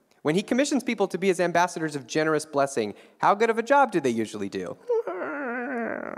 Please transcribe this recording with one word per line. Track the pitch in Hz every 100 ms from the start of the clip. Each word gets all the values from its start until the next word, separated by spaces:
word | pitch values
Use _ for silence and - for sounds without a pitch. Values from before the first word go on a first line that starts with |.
| _ _
when | 143
he | 170
commissions | 208 247 285 277
people | - 220 190
to | 175
be | 190
his | 175
ambassadors | 175 170 180 175 160 147
of | 120
generous | 156 156 151 147
blessing, | 139 139 123 104 - - -
how | 156
good | 202 226
of | 220
a |
job | 233 285 269
do | 170
they | 135
usually | 113 107 104 101
do? | 95 87 - - 453 440
<laughs> | 359 277 294 262 247 247 247 226 - -